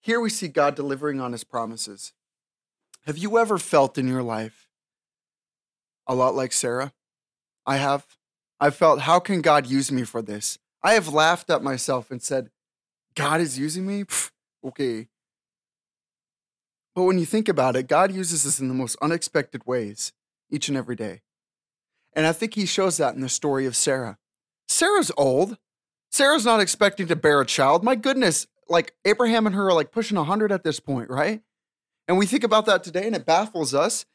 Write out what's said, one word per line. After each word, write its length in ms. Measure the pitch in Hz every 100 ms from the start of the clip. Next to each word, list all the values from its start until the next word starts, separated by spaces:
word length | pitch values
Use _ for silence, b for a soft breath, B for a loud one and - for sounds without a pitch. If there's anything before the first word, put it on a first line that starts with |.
Here 200 | - 233
we 100 | 226
see 160 | 220 175
God 300 | 147 143 143
delivering 440 | 143 135 147 135
on 120 | 123
his 100 | 120
promises. 720 | - 120 113 113 - 98 - _ _ _ _ _ _ _ _ _
Have 140 | - 151
you 180 | 202 226
ever 220 | 226 196
felt 400 | - 156 135 -
in 80 | 131
your 160 | 127
life 480 | 120 110 110 _ _ _ _ _ _ _ _ _ _ _ _ _ _ _ -
a 80 |
lot 220 | 127 127 123
like 160 | 131
Sarah? 400 | - 127 123 139 _ _ _ _ _ _ _ -
I 120 | 139
have. 280 | 139 143 _ _ _ _ _ _
I've 160 | 147 143
felt, 240 | 160 143
"How 180 | 139 175
can 220 | 180 190
God 260 | 156 147 127
use 240 | 135 135
me 140 | 131
for 180 | 117 120
this?" 380 | 107 104 - - _ _
I 100 | 180
have 200 | 220 160
laughed 340 | 147 160 170 -
at 140 | 151
myself 480 | 135 127 - 131 113
and 100 | 123
said, 300 | - 135 117 _ _ _ _ _ _
"God 260 | - 143 160
is 160 | 165 127
using 300 | 151 170 190
me? 160 | 202
Pff, 300 | 196 - - _ _ _
okay." 420 | 131 - 135 110 113 _ _ _ _ _ _ _ _ _ _ _ _ _ _ _ _ _ _
But 120 | -
when 140 | 185 185
you 60 |
think 240 | 165 220 214
about 280 | 156 131 123
it, 100 | 131
God 240 | 151 190
uses 340 | 190 175 165
us 140 | 143 131
in 80 | 131
the 80 |
most 220 | 127 120 -
unexpected 640 | 151 165 - 156 139 127
ways 480 | 123 127 107 107 - _ _ _ _
each 180 | 147 143
and 80 | 139
every 200 | 120 117
day. 260 | 107 92 _ _ _ _ _ _ _ _ _
And 120 | - 160
I 60 |
think 220 | 165 226
he 120 | 214 190
shows 300 | - 190 -
that 180 | 139
in 60 | 127
the 80 | 131
story 360 | - 151 135
of 120 | 135 117
Sarah. 420 | - 131 117 95 _ _ _ _ -
Sarah's 460 | - 359 415 - -
old. 400 | 139 131 190 226 _ _ _ _ _
Sarah's 340 | - 277 302
not 140 | 226 226
expecting 480 | 190 - 202 196 175
to 80 |
bear 260 | 160 156 147
a 60 | 127
child. 380 | - 135 165
My 100 | 220
goodness, 540 | 254 269 269 220 151 - _ _
like, 280 | 170 165 _
Abraham 420 | 196 214 240 226 214
and 80 |
her 140 | 196 196
are, 60 |
like, 180 | 170 151
pushing 240 | 226 220 202
a 80 |
hundred 260 | 151 202 214
at 140 | 196
this 160 | 165 143
point, 300 | - 131 113
right? 340 | 127 160 220 _ _ _ _ _ _ -
And 100 | 185
we 80 | 202
think 160 | 254
about 240 | 220 214 214
that 160 | 190
today, 240 | 185 170 208
and 80 |
it 100 | 196
baffles 480 | 139 165 214 180 143
us. 320 | 139 180 - -